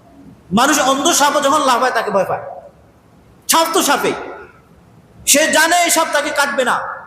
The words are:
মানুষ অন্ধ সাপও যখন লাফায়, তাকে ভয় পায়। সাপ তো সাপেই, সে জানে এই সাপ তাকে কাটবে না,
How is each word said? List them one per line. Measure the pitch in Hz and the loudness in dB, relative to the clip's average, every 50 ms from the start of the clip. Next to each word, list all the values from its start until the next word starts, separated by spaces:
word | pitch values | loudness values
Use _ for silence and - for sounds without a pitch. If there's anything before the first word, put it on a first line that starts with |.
| - - - - - - - - - - | -20 -20 -20 -20 -20 -20 -20 -20 -8 -2
মানুষ | 170 226 254 285 302 294 | 0 2 2 2 2 2
অন্ধ | 269 262 269 277 285 330 | 2 2 0 2 0 0
সাপও | 339 - 294 285 294 294 | 2 2 2 2 2 2
যখন | 277 277 302 302 285 | 2 2 2 2 2
লাফায়, | 262 254 254 254 254 | 0 0 2 0 0
তাকে | 247 226 214 214 | -2 -2 -2 -2
ভয় | 196 196 180 | -2 -2 -2
পায়। | - 143 - - - - - - - - - - _ _ _ _ _ _ _ _ - - _ _ - | -2 -4 -8 -8 -12 -16 -16 -20 -20 -20 -20 -20 _ _ _ _ _ _ _ _ -20 -20 _ _ 0
সাপ | - 330 330 330 | 0 0 2 2
তো | 359 370 | 0 0
সাপেই, | - 277 277 - - 175 - - - - - - - - - _ _ _ _ _ _ _ _ - - _ - - - | 0 0 0 0 0 -4 -4 -6 -10 -14 -16 -18 -20 -20 -20 _ _ _ _ _ _ _ _ -20 -20 _ -20 -8 -2
সে | - - 285 311 269 | 0 2 2 2 2
জানে | 254 302 320 330 349 | 2 2 2 4 2
এই | 349 349 330 | 2 2 2
সাপ | - 320 330 - | 0 0 0 0
তাকে | - 294 285 302 | -2 -4 -4 -2
কাটবে | 294 285 285 - 285 262 254 | -2 -2 -2 0 -2 -2 -2
না, | 240 175 - - - - - - | -2 -2 -2 -4 -8 -12 -14 -8